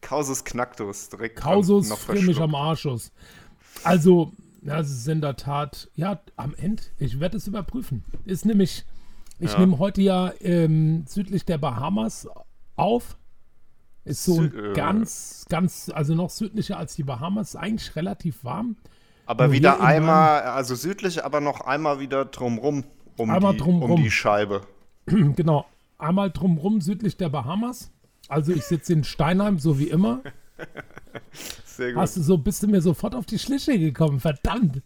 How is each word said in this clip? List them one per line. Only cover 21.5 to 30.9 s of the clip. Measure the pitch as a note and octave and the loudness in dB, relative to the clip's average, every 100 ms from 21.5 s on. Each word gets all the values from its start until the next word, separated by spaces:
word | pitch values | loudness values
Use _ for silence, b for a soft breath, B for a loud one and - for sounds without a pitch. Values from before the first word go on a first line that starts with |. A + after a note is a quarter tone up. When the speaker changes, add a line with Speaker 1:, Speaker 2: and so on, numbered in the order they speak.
| C#3 | -4
Speaker 1:
einmal | - C#3 D#3 C#3+ | -4 -2 0 -2
wieder | C#3 C3+ C3 | -2 -2 -2
drumrum, | - B2 A2+ C3+ C#3+ C3 - - - | -4 -4 0 0 -2 -6 -14 -20 -6
um | A2+ | 0
Speaker 2:
Einmal | F3 G3 | 4 4
Speaker 1:
die, | - | 2
Speaker 2:
drumrum. | D3 F3 B2+ | 4 2 4
Speaker 1:
um | E3+ | 4
die | C3 | 4
Scheibe. | - A2+ G#2 G#2 G2+ - - - | 2 2 2 2 -2 -6 -20 -20
Speaker 2:
<clears throat> | _ - | _ 0
Genau, | G3 D3 C#3+ D#3+ C#3+ - _ _ _ | 4 4 4 2 2 0 _ _ _
einmal | D3+ F#3 G3 | -2 0 0
drumrum | - F3+ E3 E3+ A3 | -2 0 0 0 0
südlich | D3+ G3+ G3+ - | -2 -2 -4 -2
der | F3 | -4
Bahamas. | D3 A#2+ F#3+ A#3 B3+ - _ _ _ - | -4 -4 -4 -6 -8 -16 _ _ _ -4
Also | D3 D3+ | -2 0
ich | F3+ | -2
sitze | - E3+ - | 0 -4 0
in | E3 | 0
Steinheim, | - - D3+ F#3 G#3 F#3+ | 0 0 2 2 2 2
so | D3 C#3 | 2 2
wie | D3 | 2
immer. | D#3 G#3 B3 G3 - - - | 2 2 0 -6 -18 -20 -18
Speaker 1:
<laughs> | D#3+ - - | -16 -14 -16